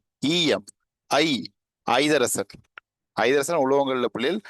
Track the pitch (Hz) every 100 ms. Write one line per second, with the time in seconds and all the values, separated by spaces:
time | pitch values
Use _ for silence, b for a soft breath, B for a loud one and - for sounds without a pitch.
0 | _ _ 135 175 156 98 - - _ _
1 | - 135 160 127 - _ _ _ - 123
2 | 147 147 117 - 98 - _ - - _
3 | _ - 113 143 143 170 131 139 135 131
4 | 120 107 127 208 B